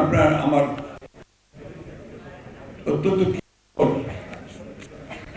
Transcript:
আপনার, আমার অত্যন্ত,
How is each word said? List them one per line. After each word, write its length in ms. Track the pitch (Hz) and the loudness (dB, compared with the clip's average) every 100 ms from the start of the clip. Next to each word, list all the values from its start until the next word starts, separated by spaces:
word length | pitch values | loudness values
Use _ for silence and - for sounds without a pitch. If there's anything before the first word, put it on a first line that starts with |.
আপনার, 280 | - 160 - 151 139 | 6 6 6 4 4
আমার 180 | 147 139 - - - - - - _ _ - - - - - - - - - - - - - - | 4 2 -2 -10 -14 -18 -20 -20 _ _ -20 -18 -16 -16 -16 -18 -18 -18 -18 -18 -18 -16 -8 -2
অত্যন্ত, 300 | 151 175 190 185 - - _ _ - 147 135 - - - - - - - - - - - - - | 2 4 4 4 2 -6 _ _ 2 4 4 -2 -8 -10 -14 -14 -16 -16 -16 -16 -16 -14 -14 -12